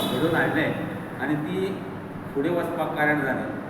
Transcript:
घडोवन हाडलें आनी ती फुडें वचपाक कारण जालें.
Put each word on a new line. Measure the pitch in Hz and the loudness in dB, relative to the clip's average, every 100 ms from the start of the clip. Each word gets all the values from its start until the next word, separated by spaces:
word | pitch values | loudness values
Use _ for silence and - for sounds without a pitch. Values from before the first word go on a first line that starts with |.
| - | 2
घडोवन | - 165 | 2 2
हाडलें | 165 165 151 143 - - - - 120 | 4 2 2 2 0 -4 -6 -6 -4
आनी | 139 | 0
ती | 147 156 185 190 - - - - - - | 0 0 0 0 -2 -6 -8 -8 -8 -4
फुडें | 139 160 | 0 2
वचपाक | 175 160 160 156 151 | 2 0 -2 -2 2
कारण | 151 147 | 4 4
जालें. | 135 127 - - | 2 0 -2 -6